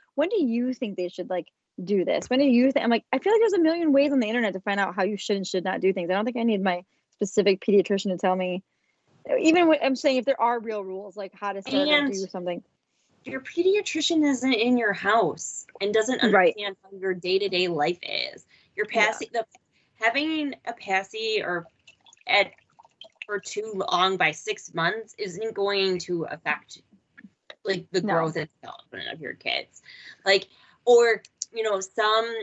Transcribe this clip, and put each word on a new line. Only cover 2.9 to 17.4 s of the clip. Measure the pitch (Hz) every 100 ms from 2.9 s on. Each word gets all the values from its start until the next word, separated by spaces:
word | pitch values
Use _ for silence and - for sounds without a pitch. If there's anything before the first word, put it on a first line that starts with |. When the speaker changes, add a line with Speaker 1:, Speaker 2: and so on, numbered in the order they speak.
| 226 -
Speaker 1:
"I | 269
feel | 381
like | 440
there's | 453
a | 370
million | 320 339 330
ways | 277 285
on | 277
the | 214
internet | 240 220
to | 185
find | 202 202
out | 196
how | 185
you | 190 202
should | - 196
and | 185
should | 185
not | 180 185
do | 190
things. | 190 175
I |
don't | 185
think | 226 240
I |
need | 233 202
my | 190 180 - _ _
specific | _ 202 - 196 190
pediatrician | - 202 175 196 202
to | 180
tell | 185 185
me." | 180 180 - _ _ _ _ _ - 262
Even | 320 349 330
when, | 311
I'm | 269 254
saying | 294 254
if | 233
there | 262
are | 233 240
real | 226 214
rules, | 190 190 202 196
like, | 196
how | - 202
to | 196
start | 226 277 294
or | 294
Speaker 2:
And | 277
Speaker 1:
do | 196 190
something. | 185 180 175 - _ _ _ _ _
Speaker 2:
your | - 262
pediatrician | 269 339 359 415 403 320 - 330
isn't | 294 254 262
in | 226 240 247
your | 220
house | 190 196 226 170 - - - - -
and | 202
doesn't | 214 220 247
Speaker 1:
Right. | 226 190 180
Speaker 2:
understand | 208 202 190
how | _ 196
your | 190
day-to-day | 180 180 190